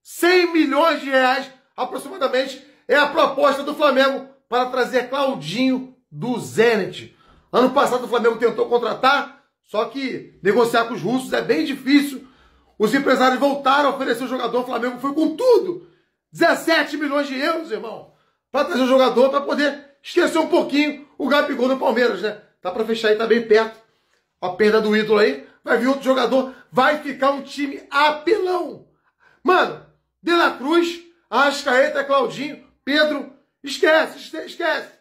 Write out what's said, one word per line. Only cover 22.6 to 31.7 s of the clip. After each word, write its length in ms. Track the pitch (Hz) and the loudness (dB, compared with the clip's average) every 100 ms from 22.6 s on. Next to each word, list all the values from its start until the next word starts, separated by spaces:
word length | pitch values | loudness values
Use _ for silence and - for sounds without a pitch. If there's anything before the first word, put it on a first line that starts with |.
Tá 80 | 180 | -10
pra 140 | 220 | -6
fechar 240 | 220 220 214 | -4 -2 0
aí, 80 | 214 | 0
tá 100 | 226 | 2
bem 160 | 233 | 0
perto. 400 | 226 208 220 - _ _ _ _ _ _ | 4 2 2 -6 _ _ _ _ _ _
A 100 | 180 | -8
perda 300 | 180 214 214 | 0 2 4
do 160 | 214 214 | 2 2
ídolo 220 | 185 214 | 2 4
aí, 260 | 220 269 - _ | 4 0 -12 _
vai 140 | - 240 | -2 0
vir 100 | 247 | 2
outro 160 | 269 | 0
jogador, 500 | 254 262 240 262 254 - _ | 0 0 2 0 -2 -10 _
vai 320 | 156 269 294 | 0 2 0
ficar 280 | 294 - 262 | -6 -2 -2
um 120 | 277 | -2
time 400 | - - 285 - - | -6 -8 -8 -8 -6
apelão. 960 | 277 302 302 339 415 370 359 302 220 _ _ _ _ _ _ | 0 0 0 0 0 0 -2 -6 -12 _ _ _ _ _ _
Mano, 440 | - 359 233 - - _ _ _ | 2 2 2 -4 -18 _ _ _
De 100 | - 339 | -2 2
La 140 | 294 | 2
Cruz, 480 | - 262 339 349 - - _ _ | -2 0 0 0 -6 -16 _ _
Arrascaeta, 720 | 226 285 277 285 | 0 0 0 0